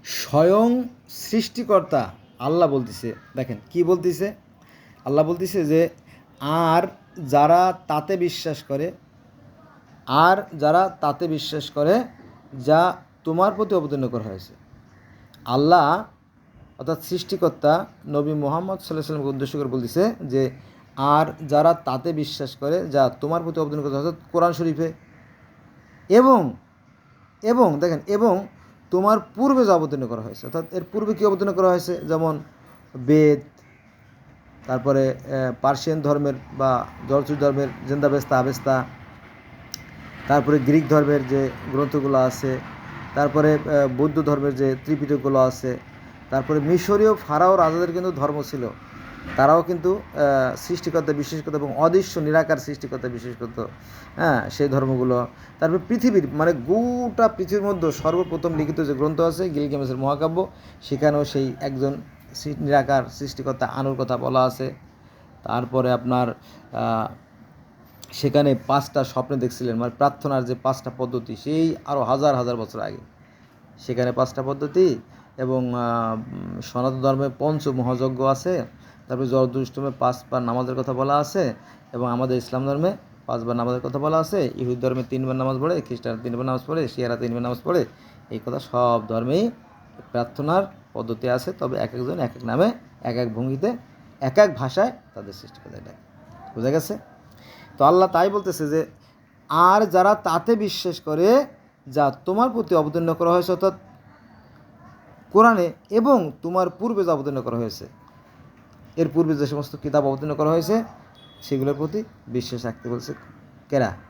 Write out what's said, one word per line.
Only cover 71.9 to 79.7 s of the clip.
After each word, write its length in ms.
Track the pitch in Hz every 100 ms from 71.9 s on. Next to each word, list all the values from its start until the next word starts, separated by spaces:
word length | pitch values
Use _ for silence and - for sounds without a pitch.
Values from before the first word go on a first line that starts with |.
| 139
হাজার 320 | 117 135 147 131
হাজার 200 | 123 117
বছর 240 | 110 113
আগে 180 | 104 104 - _ - _ - _ - -
সেখানে 340 | - 123 123
পাঁচটা 320 | 123 127 -
পদ্ধতি। 560 | 131 139 147 - 185 120 - - - -
এবং, 380 | 131 131 123 123
আহ, 380 | 120 117 113
উম, 480 | 110 127 92 90 90
সনাতন 400 | - 123 131 131
ধর্মে 280 | 135 135 139 127
পঞ্চ 280 | 147 156 147
মহাযজ্ঞ 580 | 127 123 123 131 127 135
আছে, 400 | 135 180 180 117 - - - -
তারপরে 200 | 127 131
জরদুষ্টমে 640 | 131 127 131 127